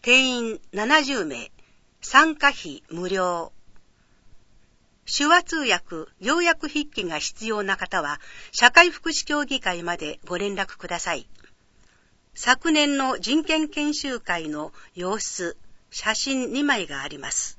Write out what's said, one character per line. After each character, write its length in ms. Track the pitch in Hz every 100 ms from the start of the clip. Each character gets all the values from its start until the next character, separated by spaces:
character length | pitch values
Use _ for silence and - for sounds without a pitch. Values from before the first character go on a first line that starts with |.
定 180 | - 254
員 400 | 262 247 226 214 -
七 300 | 196 220 302
十 220 | 269 262
名、 280 | 156 120 117 - - _ _ _
参 340 | - 269 320
加 140 | 302 -
費 340 | - 165 135 _
無 200 | 165 185
料。 440 | 196 180 175 - - - - _ _ _ _ - - _ - _ _ _ _
手 220 | - - 294
話 180 | 349
通 140 | 339 330
訳、 520 | 254 180 - 160 160 _
要 240 | 196 330
約 260 | 339 320 302
筆 180 | 302 302
記 180 | -
が 140 | 180 151
必 280 | - - 226
要 160 | 214
な 140 | 196 190
方 260 | 185 185
は、 180 | 147 147 - - -
社 220 | - 240
会 180 | 339 349
福 200 | - 330
祉 160 | 302 -
協 180 | 294
議 160 | 285 269
会 240 | 190 175
ま 120 | 170 175
で 220 | 151 -
ご 120 | - 180
連 160 | 202
絡 220 | 196 190 -
く 120 | 175
だ 100 | 170
さ 160 | 185
い。 140 | 151 - - - _ _ _ _ _ _ _ _
昨 380 | - - 254 330
年 240 | 302 294 277
の 220 | 262 -
人 240 | 202 302
権 240 | 302 311 302
研 260 | 302 294
修 240 | 294 277 240
会 300 | - 175 156
の 240 | 151 151 - -
様 260 | - 180 208
子、 360 | - - 175 - - - _
写 240 | - 214 220
真 360 | 269 269 247
二 120 | 254
枚 240 | 294 240 170
が 140 | 139
あ 60 | 143
り 100 | 147
ま 120 | -
す。 280 | - -